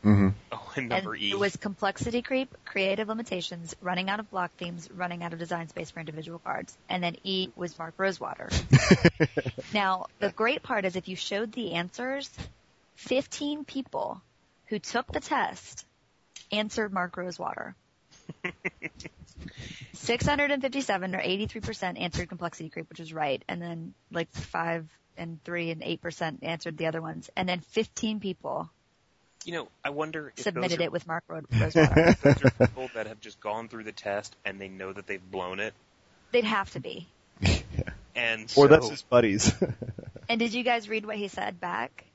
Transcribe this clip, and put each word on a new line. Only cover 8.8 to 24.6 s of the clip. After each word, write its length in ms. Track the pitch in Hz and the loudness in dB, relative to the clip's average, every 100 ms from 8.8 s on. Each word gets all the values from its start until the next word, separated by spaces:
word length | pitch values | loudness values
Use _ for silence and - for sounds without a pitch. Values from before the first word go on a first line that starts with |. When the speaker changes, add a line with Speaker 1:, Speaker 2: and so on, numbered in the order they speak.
| - - 170 - 156 - 135 - - | 10 8 8 6 2 2 -4 -6 -4
Speaker 3:
Now, 360 | 208 196 185 - _ | 0 2 0 -4 _
the 100 | 202 | -2
great 320 | - 220 294 | 0 0 0
part 220 | - 226 190 | -2 0 0
is 100 | 180 | -2
if 120 | 180 | -8
you 80 | 185 | -8
showed 360 | - 202 220 | -4 -4 -4
the 220 | 233 214 | -4 -4
answers, 540 | 170 175 - 247 277 277 - - - _ _ _ _ | -4 -4 -6 -6 -4 -8 -12 -16 -16 _ _ _ _
fifteen 720 | - 254 285 - 294 294 285 | 0 0 0 -4 -4 -4 -6
people 540 | 269 254 - 196 190 _ _ _ _ - | -8 -6 -4 -4 -6 _ _ _ _ -6
who 140 | 214 | -6
took 320 | - 233 - | -2 -4 -2
the 80 | 302 | -6
test 680 | - 285 196 - - - - _ _ _ _ - - | -2 0 0 -4 -14 -18 -20 _ _ _ _ -20 -4
answered 400 | 208 214 - 214 | -2 -2 -2 -2
Mark 240 | 190 175 180 | -2 -4 -4
Rosewater. 600 | 180 170 - - - 185 _ _ _ - - - | -8 -6 -6 -6 -10 -12 _ _ _ -20 -20 -12
Speaker 2:
<laughs> 0 | 175 - 185 - 156 - - _ - - - - - - - | -12 -8 -8 -8 -14 -14 -18 _ -20 -16 -16 -14 -14 -14 -16
Speaker 3:
Six 320 | - - 240 - | -12 -2 0 2
hundred 240 | 285 285 | 4 4
and 100 | 285 | 2
fifty-seven, 520 | 262 269 262 196 185 | 0 -2 0 0 0
or 60 | 185 | -2
eighty-three 400 | - 190 214 226 | 0 0 -2 -4
percent, 360 | 208 220 185 180 | -8 -4 -6 -4
answered 320 | 180 - 175 | -4 -4 -6
complexity 400 | 175 170 - 160 | -6 -8 -8 -12
creep, 200 | - 156 | -10 -12
which 100 | - | -12
was 140 | 160 | -12
right. 300 | 160 151 135 - | -4 -2 -2 -4
And 140 | 175 | -8
then, 320 | 170 165 165 - _ | -6 -8 -10 -16 _
like, 200 | 170 165 | -4 -4
five 560 | - - 170 | -6 -6 -4